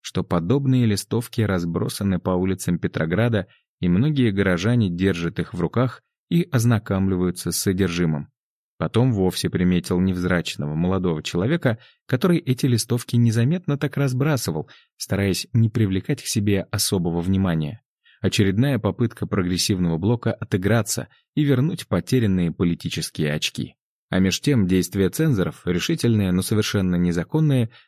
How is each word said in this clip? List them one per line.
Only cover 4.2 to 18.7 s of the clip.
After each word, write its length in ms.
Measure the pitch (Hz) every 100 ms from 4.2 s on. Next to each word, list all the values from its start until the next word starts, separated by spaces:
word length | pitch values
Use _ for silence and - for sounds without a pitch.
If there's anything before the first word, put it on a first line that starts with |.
| 117
горожане 580 | 95 95 85 107 120 98
держат 480 | 87 98 85 85 -
их 160 | 82
в 60 | 87
руках 420 | 82 117 127 - _ _ _
и 140 | 170 -
ознакомливаются 1000 | 123 117 107 - 95 95 92 90 90 87
с 40 | -
содержимым. 720 | 101 92 92 87 85 73 - _ _ _ _ -
Потом 380 | 80 113 127
вовсе 340 | 104 92 - 78
приметил 500 | 87 90 90 - 90
невзрачного 720 | 95 90 87 87 - - 73
молодого 480 | 78 90 95 90 78
человека, 560 | - 87 117 170 127 110 - _ -
который 320 | 127 185 170
эти 280 | - 127 135
листовки 500 | 120 - 120 - 117
незаметно 640 | 117 117 123 175 - 143
так 180 | 143 -
разбрасывал, 720 | 139 127 151 135 - 78 - - _ -
стараясь 480 | - 98 98 87 -
не 160 | 113 113
привлекать 520 | 110 101 95 - 143
к 40 | -
себе 360 | 107 104 98 -
особого 500 | 98 - 98 85 85
внимания. 600 | 87 95 92 80 73 - _ _ _ _
Очередная 580 | - - 98 98 143